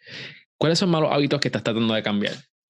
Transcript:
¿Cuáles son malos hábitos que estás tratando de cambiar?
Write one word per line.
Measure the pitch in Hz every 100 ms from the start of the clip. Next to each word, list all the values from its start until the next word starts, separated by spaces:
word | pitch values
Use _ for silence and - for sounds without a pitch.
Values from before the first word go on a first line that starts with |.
| - - - - _ -
¿Cuáles | 147 170
son | 190
malos | 160 156
hábitos | 147 139 143
que | 123
estás | 107
tratando | 117 110 113
de | 110
cambiar? | 107 104 101 - - _